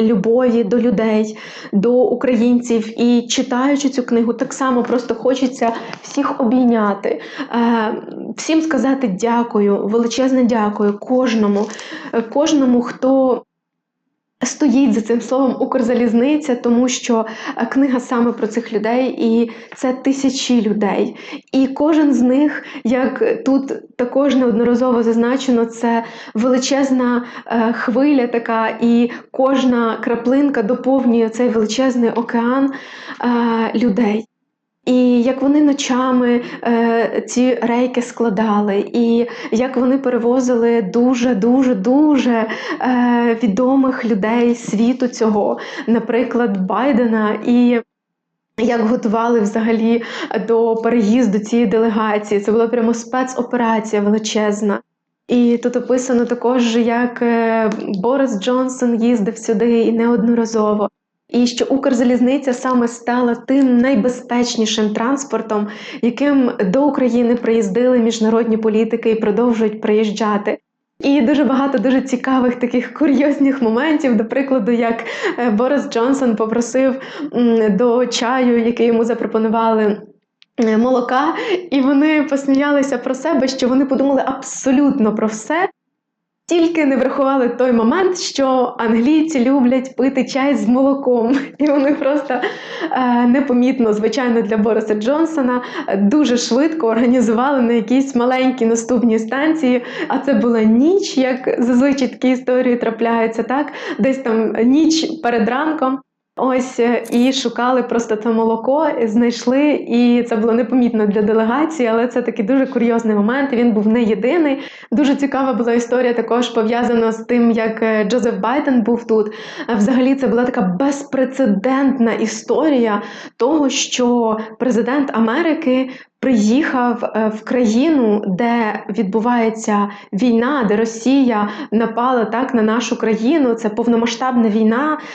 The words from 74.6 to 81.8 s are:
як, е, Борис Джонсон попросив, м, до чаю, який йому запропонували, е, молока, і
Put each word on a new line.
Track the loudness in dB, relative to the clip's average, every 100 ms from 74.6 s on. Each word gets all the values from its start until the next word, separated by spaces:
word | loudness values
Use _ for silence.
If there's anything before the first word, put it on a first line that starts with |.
| 0
як, | 0 0 -4 -8 -6 -6 -2
е, | 0
Борис | 0 2 0 -2
Джонсон | -2 0 0 0 0
попросив, | 0 -2 -2 0 0 -2 -8 -12 -6
м, | 0 2 4 2 2
до | 2 2 0
чаю, | -2 -2 0 2 2 2
який | 2 2
йому | 2
запропонували, | 0 -2 -2 -2 0 0 0 2 0 -2 -8 _ _ _ _ -2
е, | 0 2
молока, | 2 2 0 0 -2 -2 -4 -4 -2
і | 0